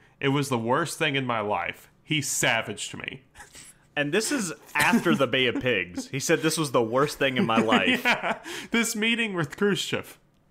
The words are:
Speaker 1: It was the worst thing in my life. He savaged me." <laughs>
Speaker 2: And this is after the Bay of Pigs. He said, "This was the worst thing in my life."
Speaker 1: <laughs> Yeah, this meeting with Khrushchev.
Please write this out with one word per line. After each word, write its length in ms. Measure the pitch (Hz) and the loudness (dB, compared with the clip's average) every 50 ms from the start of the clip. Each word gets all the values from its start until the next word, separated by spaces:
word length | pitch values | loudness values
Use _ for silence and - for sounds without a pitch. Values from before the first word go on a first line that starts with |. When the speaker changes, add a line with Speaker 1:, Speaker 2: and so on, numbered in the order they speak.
| _ _ _ - | _ _ _ -4
Speaker 1:
It 80 | - 139 | -2 0
was 180 | 135 147 143 139 | 0 0 0 0
the 100 | 135 117 | 0 -2
worst 400 | 113 113 123 151 170 - - - | 0 2 0 0 0 -2 -4 -2
thing 180 | 165 151 139 | -2 -2 0
in 100 | 139 131 | -2 -2
my 160 | 123 120 110 | -2 -2 -2
life. 500 | 104 104 104 90 87 82 - - - - _ _ _ | 0 -2 -2 -2 -2 -4 -8 -12 -14 -20 _ _ _
He 200 | - 156 151 135 | -2 -2 -2 -2
savaged 760 | - - - - 139 120 113 110 - 104 - - - - - | -2 -2 0 2 2 2 2 0 -4 -8 -8 -10 -10 -10 -10
me." 240 | - - - 135 _ _ _ | -10 -10 -12 -12 _ _ _
<laughs> 160 | - - - - - - - - _ _ _ - | -20 -20 -20 -20 -20 -20 -20 -20 _ _ _ -4
Speaker 2:
And 180 | 147 143 147 147 | -2 -2 0 0
this 180 | 196 220 - | 0 0 0
is 220 | 294 277 202 165 143 - - - - | -2 -2 -2 -4 -8 -12 -14 -6 -2
after 380 | 147 147 160 208 226 - 175 160 | 0 2 4 4 4 4 4 2
the 140 | 135 139 123 | 4 2 2
Bay 200 | 117 131 131 120 | 2 2 2 2
of 120 | 110 285 | 2 0
Pigs. 480 | 131 127 120 98 90 87 87 262 254 - | 0 0 0 0 0 -4 -6 -10 -10 -8
He 140 | - 135 | -6 -6
said, 200 | - - 165 - | 0 0 0 2
"This 160 | - 160 156 165 | 2 0 0 0
was 140 | 156 139 | -2 0
the 100 | 123 131 | 2 2
worst 380 | 117 110 117 131 143 151 - - | 2 2 2 2 2 2 0 0
thing 160 | 143 135 131 | -2 0 2
in 100 | 127 98 | 2 2
my 140 | - - 226 | 2 4 4
life." 420 | 214 110 110 196 190 - 254 - | 4 4 4 4 4 2 0 0
Speaker 1:
<laughs> 40 | - | 2
Yeah, 320 | 247 226 - - 175 220 - - - - - - - | 0 0 0 0 -4 -6 -6 -8 -12 -12 -12 -10 -2
this 240 | - 226 226 226 - | 0 0 0 0 -2
meeting 380 | 214 208 226 233 226 233 220 190 | -2 0 0 0 0 0 -2 -2
with 240 | 175 165 143 - - | -2 -4 -4 -2 0
Khrushchev. 580 | 202 208 190 - - - - 101 92 - - _ _ _ _ _ _ _ | 2 2 2 2 -2 -4 -4 -6 -6 -8 -16 _ _ _ _ _ _ _